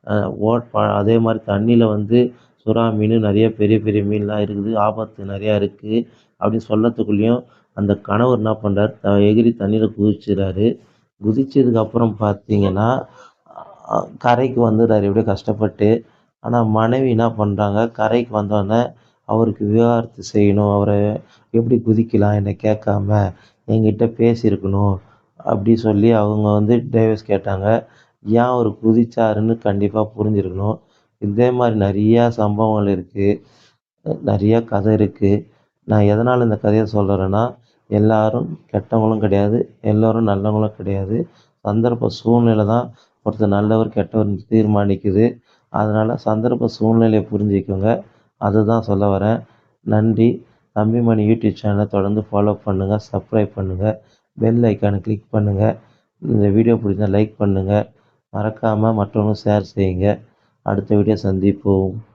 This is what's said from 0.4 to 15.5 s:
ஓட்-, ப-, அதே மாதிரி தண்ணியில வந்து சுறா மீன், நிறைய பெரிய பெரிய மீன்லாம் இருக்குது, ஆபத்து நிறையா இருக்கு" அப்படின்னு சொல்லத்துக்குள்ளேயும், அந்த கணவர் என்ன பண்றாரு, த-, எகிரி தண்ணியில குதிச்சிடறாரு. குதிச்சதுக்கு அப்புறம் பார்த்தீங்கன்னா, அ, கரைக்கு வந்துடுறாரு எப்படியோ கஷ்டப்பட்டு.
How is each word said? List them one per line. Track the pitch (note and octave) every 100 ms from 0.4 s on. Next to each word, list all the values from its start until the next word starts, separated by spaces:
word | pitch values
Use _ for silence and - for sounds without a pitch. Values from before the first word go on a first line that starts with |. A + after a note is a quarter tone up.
ஓட்-, | G#2+ A#2+ A#2+
ப-, | G#2+ G#2+ G2+
அதே | G2+ A2+
மாதிரி | A2+ A2 -
தண்ணியில | G2+ A2+ A#2 A2+
வந்து | G#2 G#2 A#2+ B2 B2 _ _
சுறா | A2 A2+ A#2
மீன், | G#2+ G#2+ A2+
நிறைய | G#2+ G2+ A2+
பெரிய | A2+ G#2 A2
பெரிய | G#2+ G#2
மீன்லாம் | G2+ G#2 G#2 G#2+
இருக்குது, | G#2 G2+ G2+ A2
ஆபத்து | G#2+ G#2+ A2 - G2
நிறையா | G2 G#2+ G#2
இருக்கு" | G2+ - G#2+ A2+ A#2 _ _ _
அப்படின்னு | G2+ A2 -
சொல்லத்துக்குள்ளேயும், | G#2+ A#2 A2+ G#2 G2+ A2 B2 B2 _ _
அந்த | - G2+ G2+
கணவர் | - G2+ B2+ A#2
என்ன | G#2+
பண்றாரு, | G#2+ G#2 G2 G#2+ -
த-, | G2+
எகிரி | G2+ G#2 G#2+ A#2 A#2
தண்ணியில | G2+ A2 A2
குதிச்சிடறாரு. | G2+ G#2 G2+ - F#2+ F#2+ F#2 A2+ B2 _ _ _ _
குதிச்சதுக்கு | G#2 A2+ C3+ C#3+ B2 A2+
அப்புறம் | A2 A#2 A#2 G#2
பார்த்தீங்கன்னா, | G#2 G2+ - G#2 G2 F#2+ A2+ C3 - - - _ _ - - - -
அ, | - - -
கரைக்கு | B2+ A#2+ C3 B2 A#2
வந்துடுறாரு | G#2+ A2+ G#2+
எப்படியோ | G2 G2+
கஷ்டப்பட்டு. | G#2+ G2 -